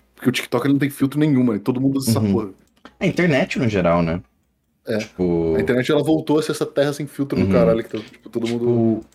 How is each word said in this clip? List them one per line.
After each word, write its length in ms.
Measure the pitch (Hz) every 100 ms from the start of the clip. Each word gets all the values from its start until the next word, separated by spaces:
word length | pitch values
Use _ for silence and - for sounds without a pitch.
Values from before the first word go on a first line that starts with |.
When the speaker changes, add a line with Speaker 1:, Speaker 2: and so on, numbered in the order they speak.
| _ -
Speaker 1:
Porque 140 | 135
o 20 |
TikTok, 340 | 127 - 123 139
ele 80 |
não 60 | 139
tem 100 | 139
filtro 300 | - 135 143
nenhum, 240 | 156 131
mano. 160 | 123 101
Todo 220 | 135 127
mundo 160 | 135 135
usa 200 | 123 110
Speaker 2:
Uhum. 60 | 104
Speaker 1:
essa 80 |
porra. 160 | 98 104 - _ _ - -
Speaker 2:
A 60 | 190
internet, 540 | - 175 135 185 -
no 80 | 117
geral, 340 | 101 85 87
né? 200 | 85 85 - _ _ _ _ _ -
Speaker 1:
É. 120 | 107
Speaker 2:
Tipo 560 | 107 - 90 85 82 78
Speaker 1:
A 40 |
internet, 300 | - 123 127
ela 120 | 147
voltou 360 | 147 156 - 151
a 40 |
ser 80 | 151
essa 140 | 151 151
terra 280 | - 143
sem 120 | 143 147
filtro 300 | - 139 139
do 80 | -
Speaker 2:
Uhum. 60 |
Speaker 1:
caralho 320 | 127 113 113
que 60 | -
tá, 100 | 110
tipo, 260 | - - -
todo 180 | 117 113
mundo 540 | 120 120 120 113 110
Speaker 2:
Tipo, 40 | -